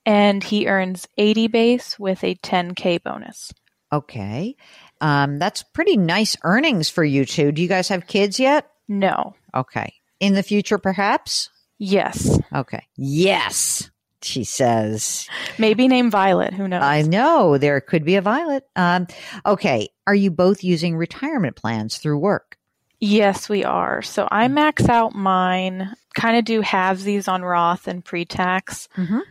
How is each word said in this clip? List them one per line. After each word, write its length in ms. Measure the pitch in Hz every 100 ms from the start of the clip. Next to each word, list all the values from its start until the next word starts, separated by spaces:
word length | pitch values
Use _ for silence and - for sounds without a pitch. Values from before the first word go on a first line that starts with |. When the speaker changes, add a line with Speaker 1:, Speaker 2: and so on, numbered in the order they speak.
Speaker 1:
and 380 | - 208 208 196
he 220 | 190 208 -
earns 420 | 196 185 185 - -
eighty 300 | 208 220 226
base 520 | 226 233 247 - -
with 240 | 196 190
a 120 | 185 185
ten 380 | - 185 175
K 240 | 180 185 175
bonus. 540 | - - - - - - _ _ -
Speaker 2:
Okay. 640 | 147 - 120 98 117 214 277 - - - -
Um, 380 | 151 143 143 143
that's 240 | 185 -
pretty 340 | - - 359 262
nice 400 | 165 185 220 -
earnings 480 | 160 214 320 208 151
for 140 | -
you 200 | 151 139
two. 280 | 131 - 143
Do 100 | 147
you 60 | 175
guys 200 | 185 175
have 180 | 190 -
kids 320 | 208 202 196
yet? 320 | 262 294 - _ -
Speaker 1:
No. 460 | 202 190 - - - _
Speaker 2:
Okay. 400 | - - 113 107 - _ -
In 140 | 196
the 80 | 196
future, 360 | 190 208 - 202
perhaps? 720 | 190 190 202 294 - - - _ _ -
Speaker 1:
Yes. 600 | 202 196 - - - - -
Speaker 2:
Okay. 320 | 143 - 110 - -
Yes, 960 | 135 147 185 180 113 - - - - _ _ _
she 240 | - 135
says. 840 | 107 - 123 117 107 110 - - - - - -
Speaker 1:
Maybe 300 | 220 214 254
name 220 | 254 240
Violet. 420 | 202 190 180 -
Who 160 | 185 190
knows? 140 | 180
Speaker 2:
I 200 | 143 151
know. 540 | 156 190 285 320 180 143
There 240 | 147 139
could 240 | - 170
be 120 | 151 196
a 40 |
Violet. 440 | 190 262 339 277 - -
Um, 300 | 175 180 175 - - 208 -
okay. 420 | 196 180 120 107 _ -
Are 80 |
you 160 | 202 196
both 340 | 160 185 202
using 320 | 180 165 175 160
retirement 600 | 165 - 285 294 147 -
plans 420 | 110 113 107 -
through 200 | 151 147
work? 400 | 190 180 - - _ _ _ -
Speaker 1:
Yes, 500 | 208 208 202 196 -
we 140 | 208
are. 360 | - - - -
So 260 | - - -
I 180 | 208 247
max 400 | 285 302 - -
out 260 | 233 226
mine, 800 | 202 190 185 185 185 185 185 190 233 _
kinda 260 | - 226 233
do 220 | 226 226
halvesies 680 | 202 196 185 190 196 202 190
on 120 | 185
Roth 440 | 180 175 170 180 -
and 160 | 180
pre-tax. 840 | - 175 170 - 185 185 - - - -
Speaker 2:
Mm-hmm. 220 | 175 226 392